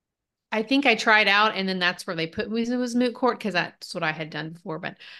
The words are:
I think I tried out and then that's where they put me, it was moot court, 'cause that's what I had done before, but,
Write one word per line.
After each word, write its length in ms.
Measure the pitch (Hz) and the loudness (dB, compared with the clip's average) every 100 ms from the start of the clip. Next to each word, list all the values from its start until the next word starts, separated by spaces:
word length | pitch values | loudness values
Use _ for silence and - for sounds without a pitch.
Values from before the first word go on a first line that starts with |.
| _ _ _ _ _ | _ _ _ _ _
I 120 | 220 | -4
think 200 | 220 269 | 0 2
I 120 | 277 220 | 4 4
tried 320 | 240 214 202 | 4 6 6
out 260 | 202 214 | 4 4
and 140 | 190 190 | 2 -2
then 100 | 185 | 0
that's 280 | 180 180 - | 0 0 -6
where 100 | 165 | -4
they 100 | 165 | -4
put 240 | 185 208 | -4 -4
me, 120 | 220 | -2
it 140 | 233 247 | -2 -2
was 200 | 247 240 | -2 0
moot 180 | 247 | 0
court, 240 | 226 262 214 | 2 0 0
'cause 140 | 214 | -2
that's 420 | 175 160 - - | -2 -2 -8 -12
what 80 | 180 | -4
I 80 | 165 | -4
had 200 | 156 156 | -4 -8
done 200 | 156 160 | -8 -10
before, 280 | 165 - 160 | -12 -10 -8
but, 160 | 180 - - | -8 -12 -18